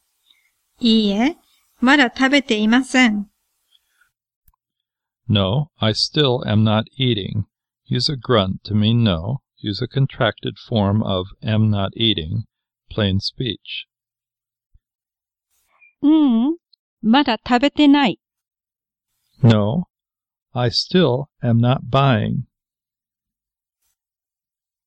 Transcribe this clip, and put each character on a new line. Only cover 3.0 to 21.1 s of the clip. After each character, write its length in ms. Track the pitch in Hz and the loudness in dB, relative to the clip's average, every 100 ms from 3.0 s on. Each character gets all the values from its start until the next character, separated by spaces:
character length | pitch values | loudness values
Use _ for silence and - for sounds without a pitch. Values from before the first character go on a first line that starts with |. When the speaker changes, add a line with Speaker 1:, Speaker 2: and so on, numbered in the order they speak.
| 247 | 2
Speaker 1:
ん。 220 | 208 202 _ _ _ _ _ _ _ _ _ _ _ _ _ _ _ _ _ _ _ - | 0 -8 _ _ _ _ _ _ _ _ _ _ _ _ _ _ _ _ _ _ _ -4
Speaker 2:
No, 420 | 104 95 127 147 - | -2 0 -4 -6 -4
I 140 | 110 | -4
still 500 | 107 - 156 143 120 - | -2 -4 0 0 0 -2
am 160 | 107 | 0
not 220 | 110 107 - - | 2 0 -4 -4
eating. 460 | 127 107 92 107 - _ _ _ - | -2 -2 -4 -8 -10 _ _ _ -8
Use 200 | 123 120 | -4 -4
a 60 | 139 | -6
grunt 460 | - 117 92 92 | -2 0 0 -6
to 100 | - | -4
mean 280 | 104 107 117 | 0 0 2
no. 360 | 113 82 95 135 _ _ | 0 0 -4 -8 _ _
Use 200 | 113 95 | -10 -8
a 60 | 123 | -6
contracted 680 | 139 135 - 113 - 123 104 - | -4 -4 -2 -4 -2 -10 -12 -6
form 340 | 113 98 104 | -2 0 0
of 240 | 107 95 95 - | -2 -4 -6 -10
am 260 | 104 107 107 | -4 0 0
not 200 | 104 98 - | 0 -4 -4
eating. 480 | 113 92 78 110 - _ _ _ _ | -2 -2 -6 -10 -10 _ _ _ _
Plain 280 | - 101 98 | -4 -2 -2
speech. 680 | - - 127 - - - - _ _ _ _ _ _ _ _ _ _ _ _ _ _ _ _ _ _ _ _ - | -6 -10 -10 -10 -12 -16 -16 _ _ _ _ _ _ _ _ _ _ _ _ _ _ _ _ _ _ _ _ -2
Speaker 1:
う 80 | 285 | 2
う 420 | 311 285 226 269 | 4 4 2 0
ん、 40 | 339 _ _ _ - | -2 _ _ _ -6
ま 220 | 214 262 | 2 2
だ 140 | 285 220 | 2 -4
食 160 | - 247 | 0 0
べ 100 | 285 | 0
て 180 | - 294 | 2 4
な 180 | 285 254 | 4 2
い。 140 | - _ _ _ _ _ _ _ _ _ _ _ - | -4 _ _ _ _ _ _ _ _ _ _ _ 0
Speaker 2:
No, 420 | 117 107 104 165 - _ _ _ _ _ _ | 2 4 2 -2 -6 _ _ _ _ _ _
I 180 | 123 123 | -4 -2
still 560 | - - 180 151 | -2 -2 0 0